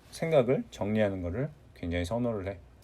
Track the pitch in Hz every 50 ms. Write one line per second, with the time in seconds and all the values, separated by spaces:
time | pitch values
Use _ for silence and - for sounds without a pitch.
0 | - - - - 170 165 160 139 113 123 147 233 - - - - 98 101 107 107
1 | 107 98 95 92 87 87 92 120 147 - - - - - - - 87 85 85 87
2 | 85 - 113 120 123 117 110 101 90 98 95 - - - - -